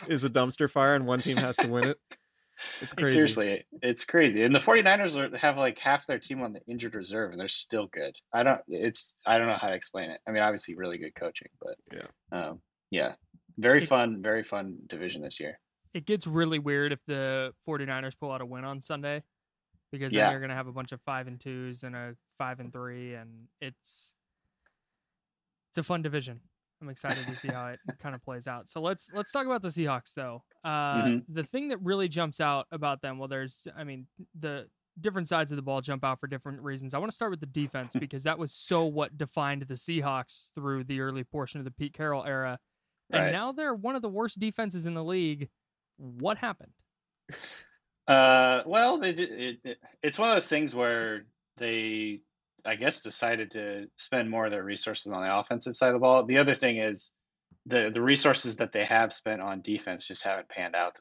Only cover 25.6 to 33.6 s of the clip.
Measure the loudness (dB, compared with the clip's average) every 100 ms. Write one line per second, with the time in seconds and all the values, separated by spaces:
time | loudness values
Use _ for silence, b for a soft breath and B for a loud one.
25.6 | _ -8 -4 -2 -2 -4 -6 -10 _ _
26.6 | _ _ -16 -8 -6 -4 -6 -8 -8 -8
27.6 | -8 -12 -12 -12 -10 -12 -12 -12 -10 -12
28.6 | -10 -6 -4 -4 -8 -8 -4 -2 0 -2
29.6 | -2 -2 -2 -2 -6 -10 -10 -10 _ _
30.6 | -4 -2 0 2 2 2 -2 -6 -6 -4
31.6 | -4 -4 -2 0 0 -2 -4 0 0 0
32.6 | -2 -4 -4 -4 -6 -8 -6 -6 -8 -12